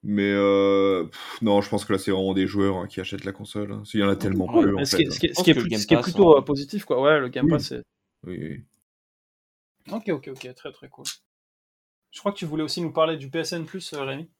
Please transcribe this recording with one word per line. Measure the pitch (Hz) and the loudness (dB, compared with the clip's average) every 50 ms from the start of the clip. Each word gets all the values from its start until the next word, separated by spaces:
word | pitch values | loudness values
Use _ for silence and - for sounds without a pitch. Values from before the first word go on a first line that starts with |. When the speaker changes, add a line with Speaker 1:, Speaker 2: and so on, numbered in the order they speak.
| - | -4
Speaker 1:
Mais, | 104 104 101 101 101 101 | -2 0 0 2 2 2
euh, | 101 98 101 101 98 98 98 98 98 98 98 95 90 82 | 4 4 4 4 4 4 4 4 4 4 2 2 0 -2
pff, | - - - - - - - 117 | -6 -8 -16 -16 -14 -10 -4 0
non, | 107 101 101 | 2 2 2
je | 101 - | 2 0
pense | - 104 - | -4 -6 -2
que | - 104 | -2 -4
là, | 95 | -2
c'est | - - | 0 -2
vraiment | 98 95 95 95 95 | -2 0 0 0 0
des | 95 95 87 | 0 0 0
joueurs, | 95 101 98 98 95 92 | 0 0 0 0 0 -2
hein, | 87 98 | -6 -8
qui | - - | -10 -10
achètent | 92 - - 92 - | -10 -8 -10 -10 -10
la | 98 | -10
console, | 98 - 104 - - 104 104 101 | -10 -12 -14 -12 -8 -8 -8 -8
hein. | 101 107 104 - - | -10 -12 -12 -4 0
Il | 110 | 2
y | 101 | 2
en | 98 | 2
a | 98 | 2
tellement | 95 - 98 95 98 92 - | 2 0 -2 0 0 -2 2
Speaker 2:
Ouais. | - 339 - | 4 4 4
Speaker 1:
peu, | 98 | 4
Speaker 3:
Mais | 98 - | 2 0
Speaker 1:
en | 143 | 0
Speaker 3:
ce | 135 - | 0 0
qui | - 160 | 0 0
est, | |
Speaker 1:
fait, | - | -2
Speaker 3:
ce | - - | -4 -4
qui | - 170 | -4 -4
est, | |
Speaker 2:
Je | - | -2
Speaker 3:
ce | - 180 | 0 4
qui | 175 | 4
est | 151 | 4
Speaker 2:
pense | 127 | 4
que | |
Speaker 3:
plus-, | 117 | 2
Speaker 2:
le | - | -2
Game | 117 107 | -2 -4
Speaker 3:
ce | 101 - | 2 2
qui | 165 | 2
est | 135 | 2
Speaker 2:
Pass, | 120 | 2
Speaker 3:
plutôt, | 190 170 196 196 170 156 | -2 2 4 8 8 8
Speaker 2:
hein. | 139 | 8
Speaker 3:
euh, | |
positif, | 135 - 143 139 143 139 - 208 - | 6 0 -4 -6 -6 -6 -8 -8 -4
quoi. | - 143 123 | -2 -2 0
Ouais, | 135 143 156 147 | 2 2 2 2
le | 135 123 | 0 -4
Game | - 127 131 | -4 0 0
Speaker 1:
Oui. | 156 | 2
Speaker 3:
Pass, | 165 143 - - | 2 0 -2 -4
c'est | 131 123 - _ _ _ _ _ _ _ - | -10 -12 -12 _ _ _ _ _ _ _ -14
Speaker 1:
Oui, | - 92 - | -12 -10 -10
oui. | - 80 80 - - _ _ _ _ _ _ _ _ _ _ _ _ _ _ _ _ _ _ _ _ _ _ _ _ - | -10 -10 -12 -14 -16 _ _ _ _ _ _ _ _ _ _ _ _ _ _ _ _ _ _ _ _ _ _ _ _ -12
Speaker 3:
Ok, | 185 226 - 208 | -12 -10 -4 -4
ok, | 170 139 - - 131 | -6 -6 -6 -14 -16
ok, | 131 - 127 127 | -14 -14 -18 -18
très, | _ - 147 | _ -16 -16
très | - _ - 131 | -16 _ -20 -20
cool. | _ - 131 - - _ _ _ _ _ _ _ _ _ _ _ _ _ _ _ _ _ _ _ | _ -14 -12 -12 -12 _ _ _ _ _ _ _ _ _ _ _ _ _ _ _ _ _ _ _
Je | _ - | _ -6
crois | - 202 | -4 -4
que | 202 - | -4 -4
tu | 190 160 | -8 -6
voulais | 151 156 156 | -4 -4 -4
aussi | 156 - - | -4 -4 -4
nous | 175 156 | -6 -4
parler | - 165 160 160 160 | 2 2 2 2 0
du | 147 135 135 | -6 -8 -8
P | 131 165 | -6 -6
S | 156 - 180 | -4 -4 -6
N | 170 160 | -8 -8
Plus, | 160 - 190 175 - - | -10 -12 -14 -12 -10 -10
euh, | 147 | -8
Rémi ? | 139 135 135 139 160 165 _ _ | -8 -8 -8 -10 -12 -16 _ _